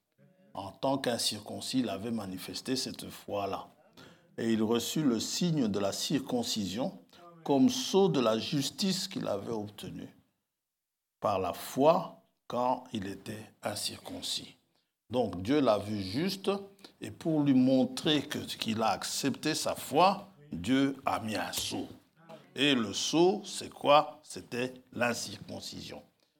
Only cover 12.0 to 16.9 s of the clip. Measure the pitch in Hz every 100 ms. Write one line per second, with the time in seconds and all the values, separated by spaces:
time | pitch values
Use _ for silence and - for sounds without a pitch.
12 | - - _ _ - 120 123 123 - 110
13 | 98 95 - 107 107 _ 113 104 - 104
14 | - 90 - - - - _ _ _ _
15 | - 123 110 90 95 147 127 104 101 107
16 | 92 113 190 190 - 196 - - -